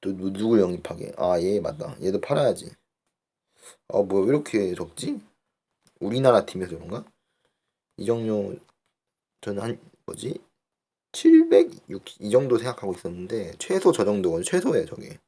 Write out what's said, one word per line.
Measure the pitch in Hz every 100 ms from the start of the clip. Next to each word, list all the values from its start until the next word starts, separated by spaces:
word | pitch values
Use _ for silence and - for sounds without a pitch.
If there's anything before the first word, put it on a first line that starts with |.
또 | - 95
누-, | 92
누굴 | 98 110 117
영입하게? | 92 87 - 85 - -
아, | 90 90
얘 | 90 101
맞다. | - 76 82 -
얘도 | 92 98
팔아야지. | - 147 139 95 87 - _ _ _ _ _ _ _ _ - - _
어, | 95
뭐, | 98 98
왜 | 98
이렇게 | 147 147 113 95
적지? | 90 85 - - 277 - _ _ _ _ _ _ _
우리나라 | 98 120 131 117 95
팀에서 | 95 90 82
그런가? | 82 107 - _ _ _ _ _ _ _ _ -
이정료, | 98 117 113 107 101 92 _ _ _ _ _ _ _ _
저는 | - 101
한, | 113 120 - _ -
뭐지? | - 123 - _ _ _ _ _ _ _
칠백육, | - 330 330 330 339 - - _ 98 - -
이 | 104
정도 | 117 139 120
생각하고 | 120 120 101
있었는데, | 90 85 87 90 113 90 82
최소 | - 190 185
저 | 147
정도건 | 101 104 90 82
최소예요, | - 180 - 120 -
저게. | - 165 -